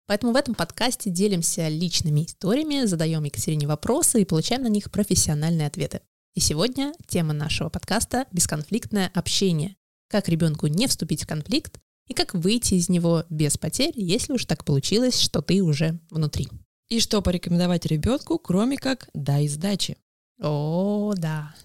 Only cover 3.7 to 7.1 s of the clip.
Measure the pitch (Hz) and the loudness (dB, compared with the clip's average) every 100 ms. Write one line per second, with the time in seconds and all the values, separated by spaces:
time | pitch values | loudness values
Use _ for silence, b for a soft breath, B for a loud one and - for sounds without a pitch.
3.7 | 151 - 277 320 233 185 160 - 247 247 | -2 0 2 4 4 4 2 2 0 0
4.7 | 208 - 190 208 175 - 147 160 165 180 | 0 0 -2 2 2 2 0 0 0 0
5.7 | - 143 - _ _ _ - - 151 233 | -2 -4 -6 _ _ _ -2 0 2 0
6.7 | 254 285 320 - | -2 -6 -6 -4